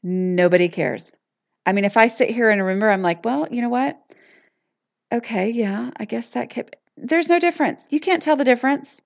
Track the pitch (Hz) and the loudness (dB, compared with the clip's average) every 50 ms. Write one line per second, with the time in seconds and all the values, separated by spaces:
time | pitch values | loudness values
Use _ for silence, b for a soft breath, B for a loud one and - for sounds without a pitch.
0 | - 180 185 185 185 185 180 180 180 180 175 180 180 175 170 - 156 - 123 160 | -6 -4 -4 -2 -2 -2 0 2 4 4 4 4 2 2 0 -2 -2 -2 -4 -6
1 | - - _ _ _ _ _ _ _ _ _ _ _ - 196 202 196 202 202 226 | -10 -16 _ _ _ _ _ _ _ _ _ _ _ 0 0 2 0 2 4 4
2 | 220 233 233 - 254 226 226 240 240 220 214 202 190 190 190 196 214 220 202 190 | 4 4 4 0 -2 0 0 2 2 2 4 2 2 0 0 2 2 2 2 2
3 | 190 175 170 170 - 226 254 285 311 - - 240 240 240 240 247 262 277 - - | 2 -2 -2 -2 -2 -4 -2 -2 -4 -4 -4 -4 -4 -2 -2 0 -2 -2 -4 -8
4 | _ _ b b b b b b b b b b b b _ _ _ _ _ _ | _ _ b b b b b b b b b b b b _ _ _ _ _ _
5 | _ _ - 240 233 - 226 190 185 214 233 233 226 202 196 208 240 247 - - | _ _ -6 -6 -6 -4 -4 -2 -2 -2 -2 -2 -2 -2 -2 -4 -6 -8 -8 -10
6 | 220 208 226 233 233 - - 247 233 240 - 233 - - - _ _ _ _ - | -10 -8 -8 -10 -10 -8 -8 -8 -8 -8 -8 -12 -12 -12 -14 _ _ _ _ -16
7 | - 254 320 330 330 - 339 349 349 349 339 - 302 214 262 - _ _ - 302 | -6 -2 -2 0 2 2 0 2 2 0 0 0 -2 -2 -2 -6 _ _ -4 -4
8 | 311 370 370 339 - 311 311 269 269 254 247 240 254 262 285 277 - - - _ | 0 0 -2 0 2 0 0 2 4 2 2 2 2 -2 -2 -2 -4 -14 -20 _
9 | _ | _